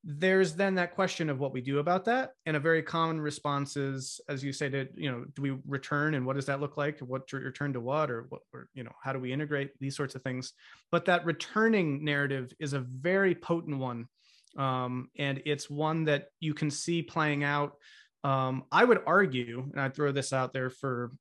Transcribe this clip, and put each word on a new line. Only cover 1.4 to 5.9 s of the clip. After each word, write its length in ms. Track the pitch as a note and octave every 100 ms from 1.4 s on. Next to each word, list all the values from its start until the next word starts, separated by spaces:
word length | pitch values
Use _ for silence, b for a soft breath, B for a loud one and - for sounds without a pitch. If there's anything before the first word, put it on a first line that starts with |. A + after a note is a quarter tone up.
| C#3
we 80 | C3
do 160 | B2+ C#3+
about 280 | D#3 F#3 F#3
that. 260 | B3 C4 - D#3+
And 100 | D3+
a 20 |
very 220 | D#3+ D#3+
common 400 | D#3 E3+ E3 D#3+
response 560 | D3+ D3 D3 C#3+ C#3 C#3+
is, 420 | C#3 C3+ C3+ - -
as 160 | C#3
you 80 | C#3
say, 160 | C3+ C#3+
to, 180 | C#3 C3+ -
you 160 | D3+
know, 140 | A#2+ C3 C#3
do 80 |
we 120 | C#3 C3 C#3
return 480 | C#3 -